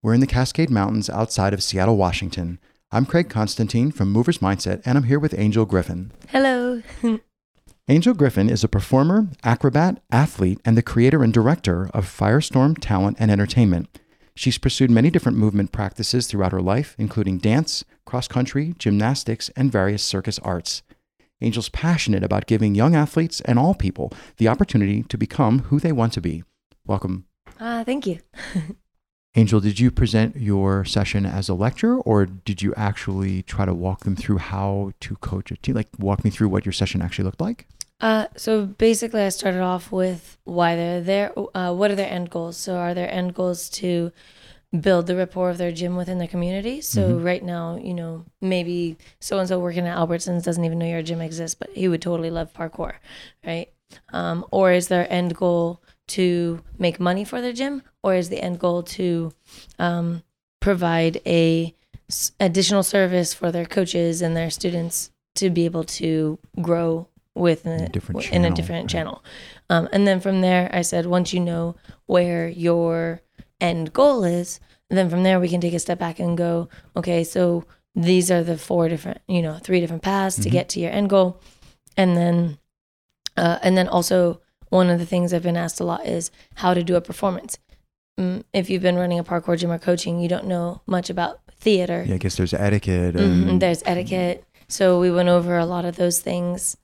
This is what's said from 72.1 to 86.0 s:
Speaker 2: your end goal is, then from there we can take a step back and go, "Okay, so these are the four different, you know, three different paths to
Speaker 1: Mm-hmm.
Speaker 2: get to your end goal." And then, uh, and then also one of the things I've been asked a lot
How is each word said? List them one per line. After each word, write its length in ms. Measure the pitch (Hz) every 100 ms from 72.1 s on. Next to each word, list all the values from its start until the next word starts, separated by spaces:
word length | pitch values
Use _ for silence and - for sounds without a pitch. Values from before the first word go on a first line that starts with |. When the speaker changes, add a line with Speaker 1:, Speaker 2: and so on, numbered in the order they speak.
| 185 175 170 165
Speaker 2:
your 720 | 175 170 170 170 165 165 170 _ _ - _
end 320 | 175 170 156
goal 320 | - 285 262
is, 360 | 180 175 180 - - _ _
then 200 | 190 180
from 140 | 175
there 160 | 185 185
we 100 | 180
can 100 | 175
take 140 | 170
a 60 | 170
step 200 | - 175
back 200 | 170 165
and 180 | 175 170
go, 320 | 170 170 165 - - -
"Okay, 280 | 170 170 165
so 400 | 185 180 170 - _ _ -
these 360 | 170 185 180
are 120 | 175
the 140 | 170 160
four 300 | - 175 165
different, 320 | 160 180 - -
you 140 | 180
know, 160 | 165 156
three 200 | - 185
different 220 | 170 165
paths 320 | 190 196 190 185
to 40 |
Speaker 1:
Mm-hmm. 60 | 98
Speaker 2:
get 180 | 147 -
to 100 | 175
your 120 | 170
end 180 | 196 202
goal." 320 | 196 185 180 - _ - _ _ -
And 180 | 185 170
then, 440 | 170 170 170 147 _ _ _ _ _ _ - -
uh, 240 | 170 170
and 140 | 185 185
then 100 | 180
also 500 | 180 170 185 175 170 _ _ -
one 200 | 185 180
of 100 | 175
the 60 | 170
things 280 | 180 175
I've 100 | 175
been 140 | 175 170
asked 220 | 170 -
a 40 |
lot 220 | 175 170